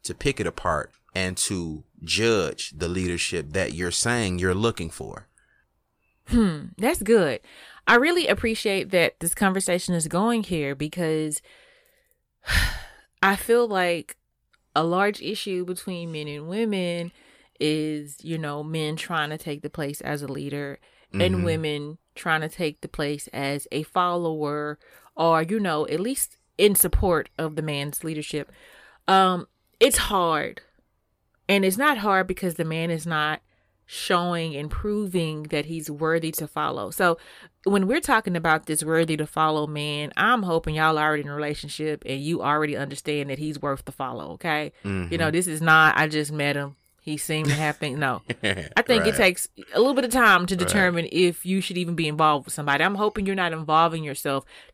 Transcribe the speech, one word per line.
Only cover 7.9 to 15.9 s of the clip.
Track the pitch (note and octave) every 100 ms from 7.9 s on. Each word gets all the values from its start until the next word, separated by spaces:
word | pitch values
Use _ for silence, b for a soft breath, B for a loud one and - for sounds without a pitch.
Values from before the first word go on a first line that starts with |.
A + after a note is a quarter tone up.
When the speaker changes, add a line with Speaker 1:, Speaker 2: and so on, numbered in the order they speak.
| A#3
Speaker 2:
really | D4 F4 D#4+
appreciate | G3+ A#3 A3 G#3+ G3 E3+
that | F#3 E3 -
this | E3 -
conversation | G3 F#3+ F#3 F3+ -
is | F3 D#3
going | E3 A3 A#3
here | G#3 F3 C#3
because | C#3 D3+ F3+ E3 D#3 D#3 D3+ -
<sighs> | - _ _ _ _ _ _ _ _ - - - - - - _ _
I | F#3+ G3
feel | - A#3 A#3+
like | G3 F3 F3 - - _ _ _ _ _ D3
a |
large | E3 F3+ G3+ G#3
issue | - G#3+ - F#3 F3+
between | F3+ -